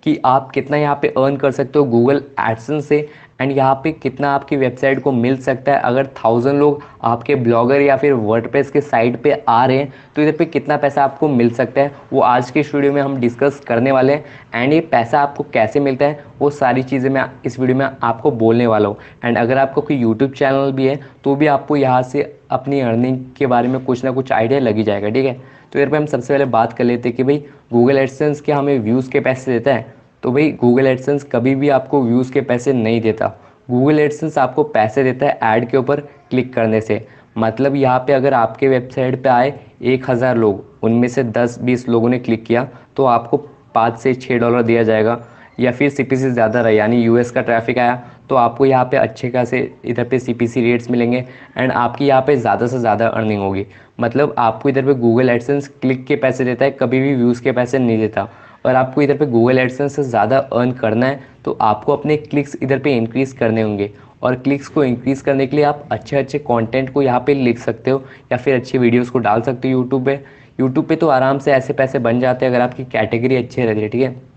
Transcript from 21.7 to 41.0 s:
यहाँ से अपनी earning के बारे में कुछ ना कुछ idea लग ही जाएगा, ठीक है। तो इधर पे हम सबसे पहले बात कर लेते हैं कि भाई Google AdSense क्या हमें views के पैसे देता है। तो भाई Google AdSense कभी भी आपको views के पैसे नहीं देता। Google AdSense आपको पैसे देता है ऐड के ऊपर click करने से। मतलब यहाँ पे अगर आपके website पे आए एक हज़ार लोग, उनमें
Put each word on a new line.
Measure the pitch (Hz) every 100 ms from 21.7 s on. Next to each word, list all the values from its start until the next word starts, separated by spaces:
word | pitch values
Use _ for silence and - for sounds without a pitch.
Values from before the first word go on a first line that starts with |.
| 151
यहाँ | 131 127
से | 127 143 139 - _
अपनी | - 139 139
earning | 123 113 123 131 127 -
के | 139
बारे | 120 123
में | 131 127
कुछ | 123 135
ना |
कुछ | 127 131
idea | 107 113 135
लग | 123 107
ही |
जाएगा, | 107 101 104
ठीक | 117 135
है। | 127 - - -
तो | 135
इधर | 139
पे | 151
हम | 151
सबसे | 127 120
पहले | 139 135
बात | 113 120
कर | 120
लेते | 123 120 123
हैं | 120
कि |
भाई | 131 147 147 - _
Google | 120 120 135
AdSense | 135 131 151 143 -
क्या | 147
हमें | 143 139
views | 107 123 131
के | 143
पैसे | 127 127 131
देता | 120 127
है। | 120 113 - _ _
तो | 127
भाई | 127 151 -
Google | 120 120 135
AdSense | 127 131 143 139
कभी | 123 123 135
भी | 147
आपको | 135 131 147
views | 120 120 127
के | 143
पैसे | 123 120 120
नहीं | 131 110 117
देता। | 110 107 101 - - _ -
Google | 123 135 151
AdSense | 151 147 160 151
आपको | 127 127
पैसे | 147 110 110 139
देता | 131 131 143
है | -
ऐड | 113 110 123
के | 135
ऊपर | 127 143 147 - _
click | 127 123
करने | 123 113 110
से। | 104 104 - - - -
मतलब | 113 113 139 139
यहाँ | 135 127 127
पे |
अगर | 139 135
आपके | 131 113 - 135
website | 131 127 - 127 131
पे | 135
आए | 123 131 139 - _
एक | - 131 131
हज़ार | 123 127 120
लोग, | 110 98 - -
उनमें | 113 117